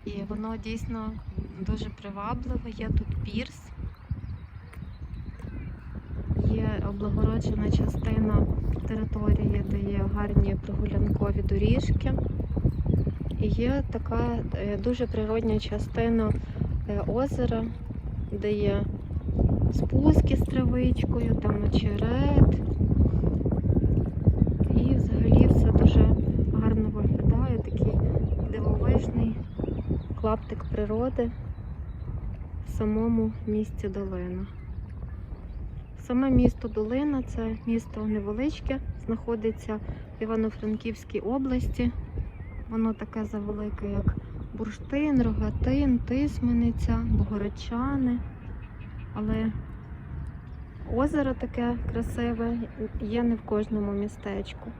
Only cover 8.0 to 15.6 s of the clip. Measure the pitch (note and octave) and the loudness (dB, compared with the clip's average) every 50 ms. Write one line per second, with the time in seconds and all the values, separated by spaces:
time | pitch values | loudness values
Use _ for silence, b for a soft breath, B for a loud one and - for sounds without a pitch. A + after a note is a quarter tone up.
8 | - - - - G#2+ G#3+ G#3 G#3 - - - - - - - - - A3 A3+ G#3+ | 0 2 2 4 4 6 6 6 4 4 2 0 0 0 -2 -2 -2 -4 -2 -2
9 | A3 - - G#3+ G#3+ G#3 - - G#3 G3+ - G3+ G3 - G3+ G3+ G3+ G3+ G3+ G3 | -2 -2 -2 0 2 4 4 4 4 2 2 0 0 0 -2 -2 0 0 0 0
10 | G3 G3 G3+ G#3 G#3 G#3 G3+ G3+ G3 G3 G3 F#3+ - - G3 G3+ G3+ G3+ G3+ G3 | 0 0 0 0 -2 4 4 4 4 4 0 -2 -4 -4 -2 -2 -2 0 2 2
11 | G3 G3+ - - G3 G3+ G3+ G3+ G3 - G3 F#3+ - - A#3+ C4+ - - - - | 2 2 2 2 2 0 0 0 0 2 2 4 4 4 4 4 4 2 0 2
12 | - - - - - - - - - - - - - - - - - - - - | 2 0 0 0 -2 -2 -2 -4 -4 -2 -2 0 0 0 0 2 0 2 2 2
13 | - - - - - - - - G3+ G#3+ D#3+ G#3 A#3 B3 C4+ C#4 C4+ - - A3 | 2 -2 -4 -4 -6 -6 -4 -2 0 0 0 0 0 0 0 0 -2 -4 -4 -6
14 | - - A#3 A#3 A#3+ A#3+ A#3 A3+ - - - G3+ F#3+ G3+ G3+ G3 G3+ B3 B3 A#3+ | -4 -2 -2 0 0 0 -2 -2 -4 -4 -4 -4 -4 -4 -4 -2 -2 -2 -2 -2
15 | B3 A3+ - A3 G#3+ G#3+ A3 A3+ A3 A3 G#3+ A3 | -2 -2 -2 -4 -2 0 -2 0 0 0 0 0